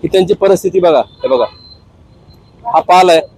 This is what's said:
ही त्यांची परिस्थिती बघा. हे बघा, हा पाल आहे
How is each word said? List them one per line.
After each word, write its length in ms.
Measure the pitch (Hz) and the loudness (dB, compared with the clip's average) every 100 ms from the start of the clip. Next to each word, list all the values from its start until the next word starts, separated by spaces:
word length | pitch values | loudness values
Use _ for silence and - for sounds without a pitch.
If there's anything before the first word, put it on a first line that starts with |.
ही 60 | 165 | -2
त्यांची 260 | 190 180 | -2 -2
परिस्थिती 460 | 196 196 185 190 185 | -2 0 0 -2 -2
बघा. 200 | 175 147 | 0 0
हे 280 | - _ 127 | -2 _ -4
बघा, 160 | 131 110 - - - _ _ _ _ _ - _ _ - | -2 -4 -8 -20 -20 _ _ _ _ _ -20 _ _ -4
हा 140 | 160 | -4
पाल 300 | 156 180 185 | 2 2 4
आहे 100 | 165 151 | 2 0